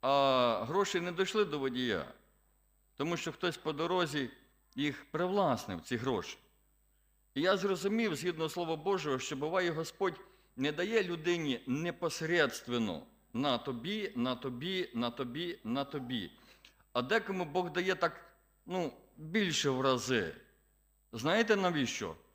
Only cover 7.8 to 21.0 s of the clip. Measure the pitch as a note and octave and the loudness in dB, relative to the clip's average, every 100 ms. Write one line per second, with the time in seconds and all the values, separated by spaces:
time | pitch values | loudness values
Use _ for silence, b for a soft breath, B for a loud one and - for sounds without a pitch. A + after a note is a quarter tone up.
7.8 | F#3 A3 A3+ D3+ F3 E3 D#3+ F3 E3+ D#3+ | 0 0 0 0 -2 -2 -4 -2 -2 -2
8.8 | D#3+ G3 D3+ C3 - C#3 D3+ F#3 F3 D#3 | 0 0 0 -2 -2 -4 0 0 0 -2
9.8 | D#3+ - G3 D#3+ B B B - C#3 D3+ | -6 -2 -2 -2 B B B -4 -2 0
10.8 | F#3 A3+ F#3 E3+ D#3+ F3 D#3 A#2+ - C3 | 2 2 2 -2 0 0 2 -2 -2 -2
11.8 | E3+ E3 E3+ - D#3+ E3+ C#3+ - - A#2+ | -2 -2 -4 -2 0 4 4 2 -4 0
12.8 | A2 D#2+ - _ _ A2+ C#3+ B2 B2+ B2 | 0 -2 -10 _ _ -2 0 0 -2 -6
13.8 | C#3 G#3+ G3 B2 B2 B2 C#3 B2 D#3+ F#3+ | -4 -4 -4 -2 -2 -2 -6 -6 -4 -4
14.8 | D#3+ A2+ A#2+ A#2+ B2+ B2+ F3 D#3 A2 B2+ | -4 -2 -2 -2 -6 -4 -8 -8 -4 -4
15.8 | C#3 D3 B2 B2 F2 - B B B B | -2 -6 -4 -4 -6 -10 B B B B
16.8 | B B2 B2+ A3 A3 F#3+ E3+ D#3 F3+ E3 | B -2 2 0 0 -4 -2 -2 -2 -2
17.8 | F#3 F#3 E3+ - - _ _ _ - F#3 | -2 0 0 -2 -20 _ _ _ -6 -4
18.8 | E3 - - - D#3 F#3 G3 D3 C#3+ B2+ | -4 -6 -20 -16 -4 0 2 2 2 2
19.8 | C3+ B2+ A#2+ B2+ F2 - - _ _ _ | 4 2 2 2 0 -6 -18 _ _ _
20.8 | _ _ | _ _